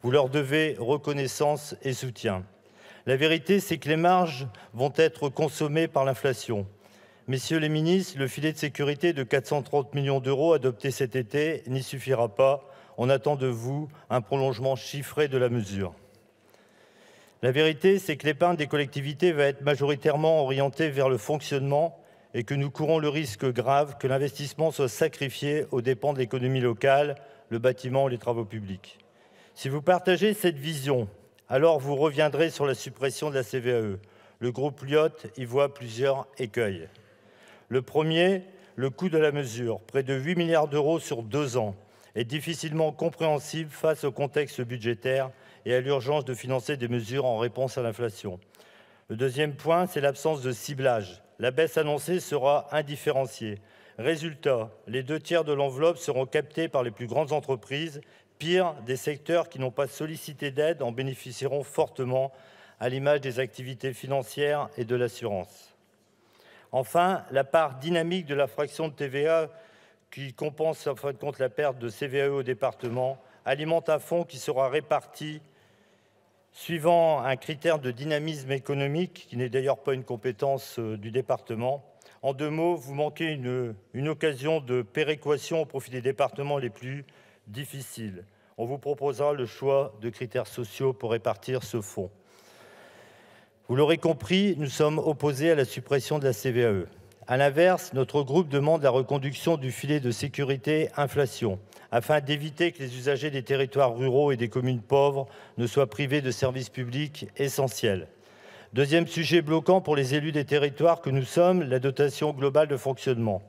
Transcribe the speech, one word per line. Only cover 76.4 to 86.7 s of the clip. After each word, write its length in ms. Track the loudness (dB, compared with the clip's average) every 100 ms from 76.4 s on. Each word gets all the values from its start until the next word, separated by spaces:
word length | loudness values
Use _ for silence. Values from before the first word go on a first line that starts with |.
| _
suivant 680 | -18 -6 0 4 6 6 2
un 140 | 0 -2
critère 440 | -4 -2 0 0
de 120 | -2
dynamisme 600 | -6 -2 -2 -2 -6 -6
économique, 760 | -6 -2 -2 0 0 -2 -6 -10
qui 80 | -6
n'est 120 | -2
d'ailleurs 300 | 0 0 -2
pas 140 | -2
une 100 | -4
compétence, 760 | -4 -4 -4 -2 -2 -2 -4 -8
euh, 180 | -6 -6
du 140 | -4
département. 760 | -4 -2 -4 -4 -4 -2 -4 -8 _ -20 -6
En 100 | -4
deux 160 | -2 -4
mots, 260 | 0 0 0
vous 200 | -4 -4
manquez 360 | -4 -2 -4
une, 440 | -4 -4 -2 -4 -8 _
une 140 | -6 -4
occasion 520 | 0 -2 0 0 -2
de 200 | 0 -2
péréquation 800 | -2 -2 -2 -2 0 -2 0 -2
au 40 | -2
profit 260 | -6 -8
des 100 | -4
départements 560 | -4 0 -2 -2 -4 -2
les 120 |
plus 360 | -4